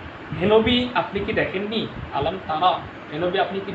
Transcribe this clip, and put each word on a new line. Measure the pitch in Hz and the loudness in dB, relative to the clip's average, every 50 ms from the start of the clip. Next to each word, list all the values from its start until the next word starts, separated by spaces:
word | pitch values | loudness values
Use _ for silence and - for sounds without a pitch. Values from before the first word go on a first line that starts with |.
| - - - - - - - 160 | -14 -14 -14 -14 -12 -8 -4 0
"হে | 175 | 4
নবী, | 202 214 220 220 247 247 247 247 247 - | 6 6 6 6 6 4 2 2 2 0
আপনি | 180 - - 202 202 214 | 0 -2 0 -2 -2 -2
কি | 220 208 | 0 0
দেখেননি?" | - - - - 190 208 208 226 208 147 127 - - - - - | 0 0 0 0 -2 -4 -2 -2 -2 -2 -4 -6 -8 -8 -6 -2
আলাম | 139 147 165 190 190 - | -2 0 0 -2 -4 -4
তারা, | - 156 160 175 185 165 - - - - - - - 147 | -4 0 2 4 4 4 2 -2 -8 -12 -14 -12 -8 -4
"হে | 156 | -2
নবী, | 180 180 185 190 | 0 0 2 2
আপনি | 175 - 196 196 190 | 0 0 -2 -4 -6
কি | 202 170 | -6 -6